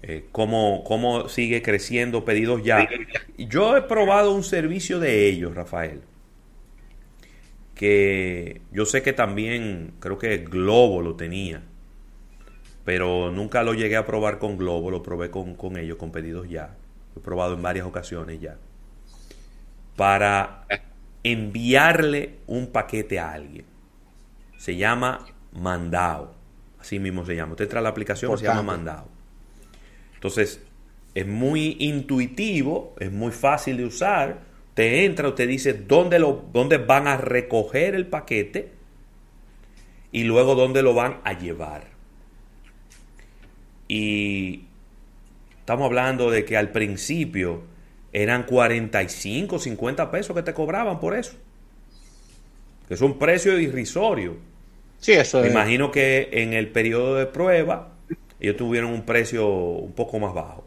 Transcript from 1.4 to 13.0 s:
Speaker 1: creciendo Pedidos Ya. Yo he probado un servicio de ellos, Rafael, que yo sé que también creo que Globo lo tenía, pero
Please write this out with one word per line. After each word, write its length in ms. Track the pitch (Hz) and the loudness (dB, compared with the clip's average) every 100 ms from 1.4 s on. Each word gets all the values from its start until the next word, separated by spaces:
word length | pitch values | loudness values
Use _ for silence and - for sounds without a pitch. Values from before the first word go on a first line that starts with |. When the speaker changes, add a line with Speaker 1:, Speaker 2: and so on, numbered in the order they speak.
| 117 117 | 0 0
Speaker 1:
creciendo 600 | 113 101 - 120 120 117 | 2 0 0 -2 0 -2
Pedidos 400 | 107 107 110 120 | 0 2 2 0
Ya. 240 | 110 110 98 120 - - - - | 4 4 4 -2 -8 -10 -10 -14
Yo 380 | 117 127 214 269 | -4 0 4 4
he 60 | |
probado 520 | 262 226 196 196 202 | 2 2 4 6 4
un 100 | 196 | 2
servicio 560 | - 180 156 185 175 180 | 0 -2 -2 -4 -4 -2
de 280 | 160 107 104 | 2 6 4
ellos, 260 | 92 85 | 4 -4
Rafael, 480 | 85 85 90 82 71 - - - - - - - - - - - - - - - - - - | -6 -8 -6 -6 -8 -18 -20 -20 -20 -20 -20 -20 -20 -20 -20 -20 -20 -20 -20 -20 -20 -20 -2
que 880 | 101 101 98 95 92 90 85 - - | 4 6 4 2 -2 -4 -8 -12 -12
yo 140 | 95 107 | -4 0
sé 160 | 135 | 0
que 100 | 135 | 0
también 840 | 131 113 101 110 120 110 92 82 - | 0 0 0 -4 -4 -4 -8 -10 -12
creo 180 | 92 98 | -8 -6
que 200 | 113 98 | -2 -2
Globo 640 | 85 92 92 113 120 92 | -2 -2 4 8 8 6
lo 140 | 85 85 | -4 -6
tenía, 460 | 85 92 95 78 - - - - - - - - - - - - - | -8 -6 -8 -10 -14 -20 -20 -20 -20 -20 -20 -20 -20 -20 -20 -14 -4
pero 460 | 90 | -2